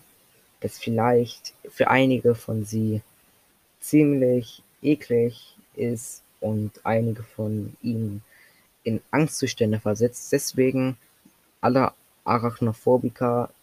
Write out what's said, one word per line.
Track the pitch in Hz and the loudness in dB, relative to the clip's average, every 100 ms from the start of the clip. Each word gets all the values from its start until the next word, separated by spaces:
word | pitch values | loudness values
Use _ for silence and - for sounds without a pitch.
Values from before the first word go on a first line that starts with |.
| - _ _ _ _ _ | -12 _ _ _ _ _
das | 104 - | -10 -8
vielleicht | - 113 117 120 123 - - - - | -4 0 4 2 2 -6 -20 -20 -8
für | - - | -2 2
einige | 127 131 123 120 | 4 4 4 2
von | 117 - 110 | 0 -2 -6
Sie | 104 110 110 107 - _ _ _ _ _ _ _ | -4 -2 0 -2 -6 _ _ _ _ _ _ _
ziemlich | - 151 147 139 127 123 117 - _ _ | 2 4 4 4 2 2 -2 -12 _ _
eklig | 139 147 - 120 120 117 - _ _ | 0 0 0 2 0 -2 -16 _ _
ist | - 120 117 - - _ _ | -6 -4 -4 -10 -18 _ _
und | 110 107 107 - | -4 -2 -4 -6
einige | - 113 117 110 | -2 0 0 -4
von | 113 - 107 107 104 - | -8 -6 -4 -4 -6 -8
Ihnen | 120 113 107 101 - _ _ _ _ _ | -4 -4 -4 -6 -14 _ _ _ _ _
in | 113 107 - | -6 -6 -2
Angstzustände | 131 156 - 127 - 107 107 | 0 0 -2 -6 -2 0 0
versetzt. | 107 107 120 - - | -2 0 0 -2 -4
Deswegen | 139 - - 131 131 131 127 _ _ _ _ _ _ | -4 -2 0 0 2 -2 -4 _ _ _ _ _ _
alle | 117 131 120 - _ _ | 0 2 2 -2 _ _
Arachnophobiker | - 117 117 - 113 107 123 127 123 - 123 120 120 _ | -2 0 -2 -2 -2 0 2 2 2 -2 -2 0 -4 _